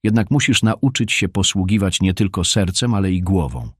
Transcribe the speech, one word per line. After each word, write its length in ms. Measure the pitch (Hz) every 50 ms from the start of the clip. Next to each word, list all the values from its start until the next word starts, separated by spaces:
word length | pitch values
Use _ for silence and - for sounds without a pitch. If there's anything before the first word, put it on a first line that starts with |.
| -
Jednak 280 | 110 107 117 104 -
musisz 320 | 143 147 - - 127 - -
nauczyć 480 | 110 110 - - 135 131 - 120 -
się 180 | - - 104 90
posługiwać 720 | - 101 92 - - 98 92 92 107 107 98 95 - -
nie 120 | 95 95 90
tylko 300 | - 110 95 - 98 87
sercem, 500 | - - 110 98 87 92 - 123 120 113
ale 180 | 101 98 95
i 100 | 92 90
głową. 500 | 90 90 95 92 80 65 62 64 58 55 -